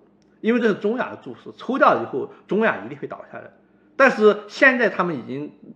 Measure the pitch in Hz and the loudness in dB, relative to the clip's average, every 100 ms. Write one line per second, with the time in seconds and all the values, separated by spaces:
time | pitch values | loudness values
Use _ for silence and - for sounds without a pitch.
0 | _ _ _ _ 214 240 226 170 208 247 | _ _ _ _ 0 2 2 0 -2 -4
1 | - - - 113 - - - 254 262 120 | -6 -10 -16 -18 -18 -12 -4 4 4 4
2 | 117 135 107 - - 196 220 120 - 139 | -2 -6 -8 -10 -4 0 0 -2 -8 -12
3 | 135 - - 117 117 _ _ _ _ - | -12 -14 -16 -18 -18 _ _ _ _ 2
4 | 269 214 214 202 - - 269 247 208 190 | 2 6 4 2 -4 2 4 4 0 0
5 | 180 139 117 135 147 - - | -4 -4 -8 -10 -12 -16 -20